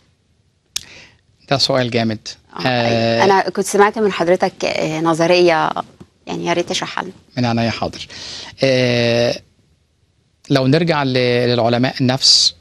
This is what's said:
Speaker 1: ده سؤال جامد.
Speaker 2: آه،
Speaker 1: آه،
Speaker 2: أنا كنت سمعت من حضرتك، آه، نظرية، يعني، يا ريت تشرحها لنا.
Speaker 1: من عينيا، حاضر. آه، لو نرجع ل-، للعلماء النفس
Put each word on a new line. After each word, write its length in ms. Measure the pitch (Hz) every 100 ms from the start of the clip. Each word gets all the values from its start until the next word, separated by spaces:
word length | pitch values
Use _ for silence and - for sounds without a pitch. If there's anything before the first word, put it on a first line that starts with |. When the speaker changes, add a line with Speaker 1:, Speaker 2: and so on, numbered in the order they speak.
| _ _ _ _ _ _ _ - - - - _ _ _ -
Speaker 1:
ده 80 | 139
سؤال 320 | - 135 123
جامد. 280 | 117 113 107 - - _ -
Speaker 2:
آه، 60 | 135
Speaker 1:
آه، 580 | 123 117 117 113 117
Speaker 2:
أنا 240 | 196 196 -
كنت 180 | 208 196
سمعت 320 | 202 202 220
من 140 | 208
حضرتك، 520 | 185 170 180 190 -
آه، 360 | - - 160 156
نظرية، 720 | 165 160 165 180 180 160 156 - - - - _ -
يعني، 200 | 175 175
يا 60 |
ريت 160 | 170 175
تشرحها 360 | 185 170 -
لنا. 80 | 180 - _ -
Speaker 1:
من 80 |
عينيا، 260 | 123 117 117
حاضر. 360 | - 85 - - - - - - -
آه، 800 | 135 127 123 120 117 117 120 - - _ _ _ _ _ _ _ _ _ -
لو 160 | 139 131
نرجع 360 | 151 170 156
ل-، 100 | 135 127 123 120 123
للعلماء 460 | 120 117 120 127 -
النفس 540 | 123 131 - - - -